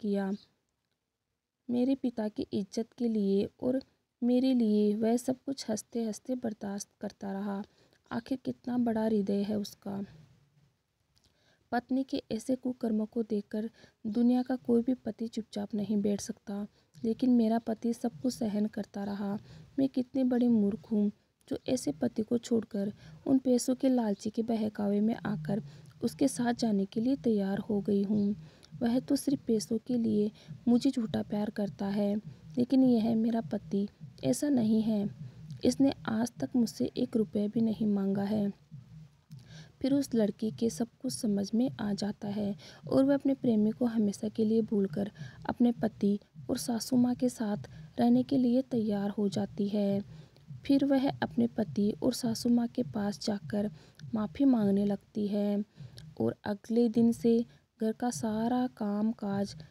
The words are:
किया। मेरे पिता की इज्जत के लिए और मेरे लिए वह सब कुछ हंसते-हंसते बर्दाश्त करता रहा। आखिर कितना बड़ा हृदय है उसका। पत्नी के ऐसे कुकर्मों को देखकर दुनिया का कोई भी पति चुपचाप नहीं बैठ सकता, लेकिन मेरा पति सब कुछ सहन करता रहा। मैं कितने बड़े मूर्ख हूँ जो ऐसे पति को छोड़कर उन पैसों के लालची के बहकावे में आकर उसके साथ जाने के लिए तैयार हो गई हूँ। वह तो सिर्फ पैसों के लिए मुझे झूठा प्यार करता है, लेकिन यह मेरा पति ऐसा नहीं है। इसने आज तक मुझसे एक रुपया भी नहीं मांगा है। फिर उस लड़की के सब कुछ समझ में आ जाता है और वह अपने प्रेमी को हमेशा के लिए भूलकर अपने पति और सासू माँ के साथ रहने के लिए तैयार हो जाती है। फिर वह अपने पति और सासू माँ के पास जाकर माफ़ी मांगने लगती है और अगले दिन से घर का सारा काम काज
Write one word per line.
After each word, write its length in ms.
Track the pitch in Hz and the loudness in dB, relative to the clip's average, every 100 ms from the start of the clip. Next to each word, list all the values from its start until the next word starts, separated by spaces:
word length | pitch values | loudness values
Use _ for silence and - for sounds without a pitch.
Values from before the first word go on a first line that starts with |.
किया। 300 | 208 202 196 202 _ _ _ _ _ _ _ _ _ _ _ _ - | -2 0 -2 -4 _ _ _ _ _ _ _ _ _ _ _ _ -4
मेरे 260 | 240 254 277 | 0 0 0
पिता 320 | 247 233 214 | -2 -4 -4
की 160 | - - | -4 -4
इज्जत 400 | 220 196 - 226 | -4 -4 -6 -8
के 140 | - 240 | -4 -2
लिए 400 | 220 196 196 220 - | 2 2 2 0 -2
और 220 | 254 262 - _ _ - | -2 -2 -4 _ _ -2
मेरे 320 | 240 247 262 | 2 4 4
लिए 420 | 254 220 208 208 208 | 4 4 4 4 2
वह 220 | 226 240 | 2 2
सब 260 | 254 262 - | 0 -6 -6
कुछ 240 | 269 - | -8 -6
हंसते-हंसते 680 | 214 - 233 226 208 - 254 | -6 -6 -4 -4 -6 -6 -4
बर्दाश्त 540 | 233 214 202 202 - _ | -6 -6 -8 -8 -10 _
करता 300 | 208 - 202 | -12 -10 -8
रहा। 280 | 196 202 196 208 _ _ _ - | -6 -4 -6 -8 _ _ _ -10
आखिर 260 | 233 - 262 262 | -8 -6 -6 -6
कितना 320 | 247 - 247 | -8 -4 -2
बड़ा 260 | 240 220 220 | 0 0 2
हृदय 380 | 214 196 202 | 0 0 0
है 140 | 202 214 | 0 -4
उसका। 460 | 202 - 202 196 196 - - _ _ _ _ _ _ _ _ _ _ _ _ _ - | -6 -10 -10 -10 -10 -16 -20 _ _ _ _ _ _ _ _ _ _ _ _ _ -6
पत्नी 320 | 240 240 262 | -4 -2 -4
के 180 | 269 - - | -2 -6 -6
ऐसे 240 | 220 - 254 | -6 -4 -4
कुकर्मों 500 | 254 247 226 214 214 | -4 -4 -2 -2 -2
को 180 | 233 | -4
देखकर 460 | 220 208 - 214 226 - - _ 220 | -2 -4 -4 -6 -6 -10 -20 _ -4
दुनिया 340 | 208 240 247 | 2 4 4
का 120 | 247 254 | 0 -4
कोई 240 | - 233 | 2 2
भी 120 | 240 254 | 2 -2
पति 320 | 226 208 233 | -4 -8 -8
चुपचाप 460 | - - 208 202 | -8 -8 -8 -6
नहीं 240 | 208 196 208 | -4 -2 0
बैठ 240 | 202 202 | 0 -2
सकता, 440 | - - - 202 208 _ _ - | -4 -12 -10 -10 -10 _ _ -6
लेकिन 340 | 226 226 254 | -4 0 4
मेरा 280 | 247 220 233 | 4 4 2
पति 340 | 240 226 233 | -2 -4 -4
सब 260 | 233 240 - | -2 -6 -4
कुछ 120 | 254 | -4
सहन 320 | 247 220 208 214 | -2 -2 -2 -2
करता 360 | 214 202 202 | -4 -10 -8
रहा। 340 | 202 202 202 202 - - - - | -6 -6 -4 -6 -10 -20 -10 -2
मैं 80 | 269 | -2
कितने 340 | 262 247 269 | -2 -4 0
बड़े 240 | 254 247 247 | 0 2 4
मूर्ख 420 | 226 202 214 - | 4 2 0 -2
हूँ 200 | 208 208 - _ _ - | 0 0 -2 _ _ -10
जो 100 | - - | -8 -4
ऐसे 240 | 254 - | -4 -4
पति 300 | 254 240 - | -2 -2 -2
को 160 | 214 240 | -2 -2
छोड़कर 540 | - 226 208 196 202 - - - - | 0 -2 -2 -4 -4 -6 -16 -8 0
उन 100 | 269 | 2
पैसों 360 | 262 247 - 254 | 4 2 2 0
के 140 | 269 | 2
लालची 400 | 254 220 202 220 | 2 0 -2 -4
के 120 | 220 | -4
बहकावे 560 | 226 226 214 214 202 208 | -2 -2 -2 -2 0 2
में 140 | 214 240 | 2 0
आकर 460 | 214 208 156 202 - - - - | -2 -4 -2 -4 -4 -14 -20 -6
उसके 260 | 240 - 277 | -4 0 0
साथ 260 | - 240 | 0 -2
जाने 320 | 240 233 196 196 | 0 0 2 0
के 140 | 226 | -2
लिए 160 | 233 277 | -2 0
तैयार 420 | 247 214 196 202 | 2 2 0 -2
हो 200 | - 208 | -2 -2
गई 220 | 196 202 | 0 0
हूँ। 320 | 196 208 202 208 - - - | 2 2 0 -2 -8 -20 -18
वह 260 | - 233 247 | -4 0 0
तो 160 | 254 285 | 0 -2
सिर्फ 300 | - 277 - | 0 -2 0
पैसों 300 | 220 - 220 | 0 0 -4
के 180 | - 247 | -2 -2
लिए 340 | 226 208 208 - - - - | 2 2 0 -4 -16 -2 4
मुझे 240 | 240 277 | 4 4
झूठा 300 | 254 220 220 | 0 -2 -4
प्यार 260 | 214 208 208 | -4 -4 -2
करता 360 | - 202 - 202 | -4 -4 -4 -4
है, 280 | 202 202 208 - - - - | 0 0 0 -4 -16 -8 -2
लेकिन 260 | 240 262 | 2 4
यह 320 | 262 240 220 226 | 6 6 4 2
मेरा 260 | 226 226 | 2 0
पति 440 | 240 202 - 196 208 - - - | -2 -6 -2 -2 -2 -6 -20 -4
ऐसा 260 | - 247 294 | 0 0 2
नहीं 320 | 262 220 220 | 2 4 2
है। 260 | 220 214 202 - - - - - | 2 0 -2 -6 -16 -16 -16 -2
इसने 300 | - 247 269 - - | 0 4 2 2 -2
आज 220 | 220 240 | -2 -2
तक 220 | - 269 254 | -4 -2 0
मुझसे 360 | 226 - 247 - | 0 0 -4 -2
एक 200 | 247 226 | -2 0
रुपया 300 | 214 208 208 | 0 -2 -2
भी 140 | 226 | 0
नहीं 260 | 226 214 214 | 0 0 0
मांगा 360 | 202 196 196 | 2 0 0
है। 280 | 202 214 202 - _ 147 - - - _ - - - - - - | 0 0 -2 -4 _ -20 -18 -20 -20 _ -20 -20 -20 -20 -20 -4
फिर 120 | 262 | 0
उस 200 | 277 269 226 | 0 2 2
लड़की 360 | 208 - 220 | 2 0 -6
के 180 | - 233 | -2 -2
सब 180 | - 233 _ | -2 -6 _
कुछ 120 | 254 | -8
समझ 360 | - 226 196 196 | -4 -2 -2 0
में 160 | 220 262 | 0 0
आ 200 | - 208 | -2 -4
जाता 340 | 196 202 - 202 | -4 -4 -6 -6
है 280 | 202 202 208 - - - | -4 -4 -6 -12 -12 0
और 160 | 254 | 4
वह 100 | 269 | 4
अपने 200 | 277 277 | 4 2
प्रेमी 380 | 269 247 220 214 | 0 2 4 2
को 140 | 226 240 | 2 0
हमेशा 420 | 226 208 196 214 | 2 0 0 -4
के 160 | 220 214 | 0 2
लिए 160 | 226 | 2
भूलकर 500 | 220 202 196 - 202 - 143 - - | 2 0 0 -2 -6 -8 -16 -10 -4
अपने 260 | - 240 | 2 2
पति 440 | 240 226 - 202 202 - - 135 | 2 -2 0 0 0 -4 -12 -6
और 80 | 254 | -4
सासू 400 | - 226 - 254 | -2 -4 2 2
माँ 160 | 247 247 | 4 2
के 140 | 254 | -2
साथ 400 | - 214 208 - - - - | -2 -4 -4 -6 -16 -8 2
रहने 240 | 240 247 | 4 4
के 140 | 247 277 | 4 2
लिए 240 | 247 240 262 | 4 2 0
तैयार 380 | 240 214 202 202 | -2 0 0 -2
हो 180 | 202 202 | 0 0
जाती 380 | 208 196 - 202 | 0 -4 -2 -2
है। 340 | 208 202 196 - - - - - - - | 0 0 0 -4 -14 -20 -20 -18 -6 2
फिर 200 | 277 277 | 4 4
वह 240 | 269 269 | 2 2
अपने 360 | - - - 233 | 0 -2 0 0
पति 440 | - 208 131 202 - | 0 -4 0 0 0
और 100 | 262 | -2
सासू 360 | 240 233 226 240 | 0 -2 -2 2
माँ 180 | 240 233 | 2 0
के 160 | - 240 | -2 -4
पास 340 | 214 202 202 | -2 -4 -4
जाकर 500 | - 202 143 208 208 - - - 139 214 | -4 -6 -4 -2 -2 -6 -20 -20 -8 -4
माफ़ी 300 | 208 - 277 | -4 2 4
मांगने 400 | 247 202 196 202 | 4 4 4 2
लगती 420 | 202 _ - 208 | -2 _ -4 -2
है 360 | 208 202 202 208 - - - 156 - | 0 0 0 -2 -10 -18 -18 -12 -4
और 160 | 220 - - | -2 -2 -6
अगले 420 | 202 - 233 240 | -8 -2 2 4
दिन 220 | 226 233 | 4 4
से 260 | 233 233 233 240 - _ - | 4 4 2 0 -10 _ -6
घर 120 | 220 | -4
का 180 | 220 247 | -2 -4
सारा 540 | - 226 214 226 247 254 - | -2 -4 -2 0 0 -2 -4
काम 340 | 208 208 220 | -4 -2 -2
काज 420 | 233 202 196 202 - - | -2 -4 -2 -4 -8 -18